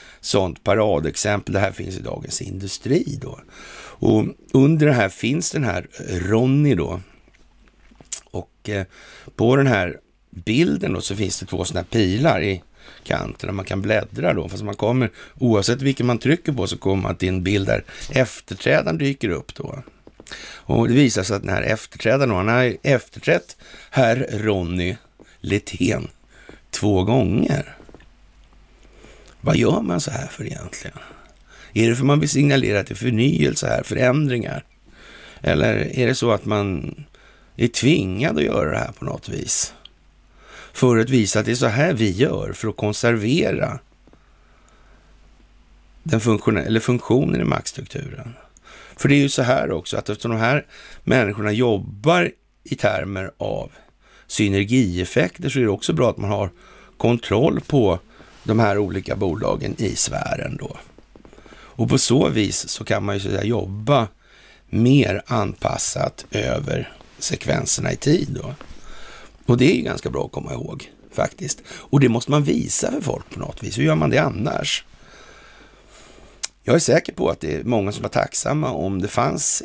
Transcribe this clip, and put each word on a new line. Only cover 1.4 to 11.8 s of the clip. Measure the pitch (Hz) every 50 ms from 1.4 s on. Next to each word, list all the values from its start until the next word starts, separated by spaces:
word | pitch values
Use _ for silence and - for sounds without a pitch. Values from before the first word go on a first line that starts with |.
| - - 95
Det | 98
här | 101 98 98
finns | - 98 95 95
i | - -
Dagens | - - - - - - - -
Industri | 95 95 95 101 98 - - - 113 139 180 - - 139 -
då. | - - - - - - - - - - - - - - -
Och | - - - 110 107 - - - _ _ - -
under | 131 135 147 165 151 151
det | 147 135
här | 120 101 98
finns | - - - 113 139 170 170 -
den | - 156 135
här | 110 87 90 82 - - - 92 -
Ronny | 92 87 85 95 107 113 123 127 135 147 151 147 120
då. | 85 73 - 90 92 - - - _ _ _ _ _ _ _ _ _ _ _ _ _ _ - - - - - - - -
Och, | _ - 95 87 _ _ _ - -
eh, | 104 98 95 - - - - - - - - - -
på | - 110 117 131
den | 139 139
här | 135 117 98 90 85 - - _ _ _ _ _ _
bilden | - 90 85 - 113 143 170 - - 180 196 175 92
då | 90
så | - - 98
finns | 101 104 87 - -
det | 92
två | - - 90 90
såna | 90 80 90